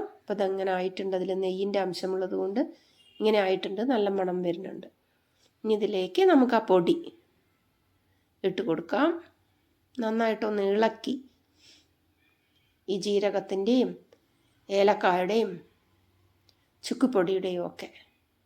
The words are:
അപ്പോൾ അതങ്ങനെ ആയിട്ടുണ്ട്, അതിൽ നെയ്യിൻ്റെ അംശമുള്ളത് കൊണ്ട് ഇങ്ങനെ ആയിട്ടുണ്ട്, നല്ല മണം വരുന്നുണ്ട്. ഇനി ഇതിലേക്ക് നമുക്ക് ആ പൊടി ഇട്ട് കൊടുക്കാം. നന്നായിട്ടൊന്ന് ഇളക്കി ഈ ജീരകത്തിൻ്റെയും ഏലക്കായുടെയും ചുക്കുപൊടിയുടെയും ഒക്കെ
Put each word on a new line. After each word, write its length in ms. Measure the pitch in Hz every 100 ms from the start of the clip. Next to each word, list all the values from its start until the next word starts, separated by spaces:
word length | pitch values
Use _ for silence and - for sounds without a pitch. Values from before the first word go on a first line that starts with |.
| 415 -
അപ്പോൾ 140 | - 202
അതങ്ങനെ 360 | 190 190 190 185
ആയിട്ടുണ്ട്, 400 | 185 185 190 185
അതിൽ 160 | 185 190 185
നെയ്യിൻ്റെ 360 | 185 196 196 185
അംശമുള്ളത് 520 | 175 185 190 185 190
കൊണ്ട് 180 | 190 208 330 - _ _ _ -
ഇങ്ങനെ 220 | 214 214 190
ആയിട്ടുണ്ട്, 360 | 185 190 196 247
നല്ല 160 | 233 202 196
മണം 200 | 185 180 180
വരുന്നുണ്ട്. 400 | 170 190 - - _ _ _ _ _ _ _
ഇനി 120 | 220 208
ഇതിലേക്ക് 440 | 214 196 185 349 381
നമുക്ക് 260 | 294 247 226
ആ 40 | -
പൊടി 240 | 185 175 - - - _ _ _ _ _ _ _ _ _ _ _ _ 196
ഇട്ട് 140 | 190 190
കൊടുക്കാം. 420 | 160 - 214 320 339 - _ _ _ _ _ _ -
നന്നായിട്ടൊന്ന് 680 | 220 226 226 214 214 208 196
ഇളക്കി 420 | 202 220 226 254 254 - _ _ _ _ - _ _ _ _ _ _ _ _ _ _ -
ഈ 80 | 190 202
ജീരകത്തിൻ്റെയും 840 | 202 202 190 190 190 196 254 208 175 _ _ _ _ _ _ - 196
ഏലക്കായുടെയും 720 | 202 202 202 180 180 220 208 175 - _ _ _ _ _ _ _ _ _ _ _ -
ചുക്കുപൊടിയുടെയും 720 | 240 247 202 180 190 185 175 175
ഒക്കെ 200 | - - - - _ _ _